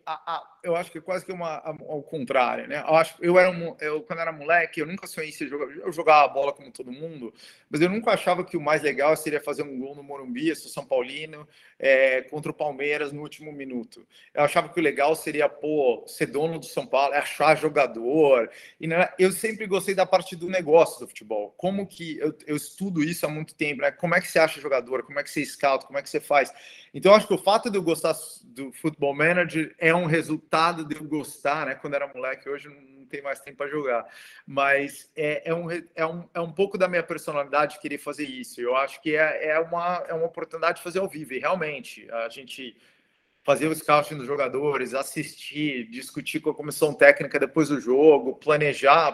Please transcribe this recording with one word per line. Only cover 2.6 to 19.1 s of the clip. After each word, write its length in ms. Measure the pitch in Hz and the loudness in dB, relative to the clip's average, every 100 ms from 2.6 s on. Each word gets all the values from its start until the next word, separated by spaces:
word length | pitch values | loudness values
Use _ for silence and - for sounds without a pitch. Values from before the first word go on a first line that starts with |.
| 120 | -6
né? 160 | 147 151 | -6 4
Eu 80 | 160 | 4
acho, 200 | 160 - | 4 0
eu 200 | 175 180 | 4 6
era 100 | 180 | 6
um, 260 | 170 170 - | 2 -8 -6
eu, 220 | 151 151 | -6 -6
quando 160 | 151 170 | -6 -6
era 120 | 165 | -6
moleque, 480 | 156 147 170 160 165 | -6 2 2 2 -4
eu 60 | 151 | -6
nunca 220 | 190 175 | -8 -12
sonhei 240 | - 156 | -10 -10
em 20 | |
ser 140 | - 143 | -8 -8
jogador, 280 | 143 131 151 | -6 -8 -8
eu 160 | - | -8
jogava 400 | 165 160 151 135 | 0 6 8 8
bola 220 | 131 143 | 2 -2
como 160 | - 135 | -4 -16
todo 200 | - 127 | -18 -14
mundo, 420 | 127 165 151 117 - - _ _ | -12 -12 -10 -14 -14 -20 _ _
mas 140 | 147 | 0
eu 80 | 175 | 2
nunca 220 | 208 226 | 2 0
achava 340 | 190 185 180 180 | 2 2 -2 -2
que 100 | 170 | -4
o 60 | |
mais 220 | 147 156 | 0 2
legal 340 | 147 131 143 156 | 2 2 2 2
seria 240 | 160 147 | 0 -4
fazer 220 | 147 135 | -4 -6
um 160 | 147 131 | -8 -8
gol 160 | 135 143 | -12 -14
no 80 | |
Morumbi, 460 | 139 139 131 123 156 | -16 -14 -10 -4 -4
eu 60 | 147 | -4
sou 140 | - | -8
São 160 | - 127 | -14 -2
Paulino, 600 | 131 123 143 156 151 147 _ _ _ | -2 -2 -8 -12 -14 -20 _ _ _
é, 420 | 135 131 135 131 | 4 6 6 2
contra 300 | 131 151 156 | -2 -8 -8
o 20 | |
Palmeiras 580 | - 151 135 143 147 147 | -4 -6 -4 -4 -2 -4
no 100 | 147 | -8
último 300 | 147 - 156 | -14 -16 -16
minuto. 540 | 143 135 123 113 - _ _ _ | -14 -8 -8 -10 -18 _ _ _
Eu 120 | - | 0
achava 260 | 147 175 165 | 2 2 0
que 100 | 175 | 0
o 40 | |
legal 320 | 156 123 143 156 | 0 2 2 2
seria, 340 | 160 147 143 | -2 0 -2
pô, 560 | - 151 156 131 113 - | -2 -2 2 2 2 -6
ser 200 | - 147 | -6 -4
dono 320 | 131 160 160 | -2 -2 -4
do 60 | - | -8
São 180 | - 127 | -8 0
Paulo, 300 | 131 139 143 | 2 2 0
é 20 | |
achar 400 | 139 - 151 151 | -4 2 4 4
jogador, 920 | 151 147 127 113 117 156 143 127 110 - - _ | 2 2 0 0 0 4 6 6 4 -8 -20 _
e 60 | 160 | -2
não 120 | 165 | 0
era, 180 | 185 | 0